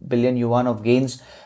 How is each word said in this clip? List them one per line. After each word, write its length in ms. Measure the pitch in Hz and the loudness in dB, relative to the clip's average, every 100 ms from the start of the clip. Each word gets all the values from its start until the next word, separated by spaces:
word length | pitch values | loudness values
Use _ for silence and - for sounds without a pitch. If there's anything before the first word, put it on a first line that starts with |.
| - | -4
billion 280 | 120 127 123 | 0 0 0
yuan 300 | 117 120 123 | 0 0 0
of 160 | 107 | -2
gains 380 | 110 127 131 - - - | 2 2 0 -6 -16 -20